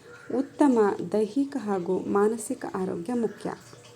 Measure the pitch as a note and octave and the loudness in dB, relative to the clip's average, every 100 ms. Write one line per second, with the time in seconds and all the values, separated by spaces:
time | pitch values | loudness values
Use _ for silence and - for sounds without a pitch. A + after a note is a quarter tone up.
0 | - - - A#3+ C#4 - D4 A#3 G3+ - | -20 -20 -4 -4 -4 2 4 6 4 2
1 | F3 G#3 G#3 C4+ C#4 B3+ G#3 G3 F3 F#3 | -2 0 0 0 -2 -4 -2 -2 0 -2
2 | - G3+ G#3 A3+ - B3+ - G3 F#3+ F3 | 0 2 2 2 -4 -8 -6 -4 -4 -4
3 | E3+ B3 G#3+ - - - - - - | -4 -2 -2 -4 -8 -10 -14 -20 -20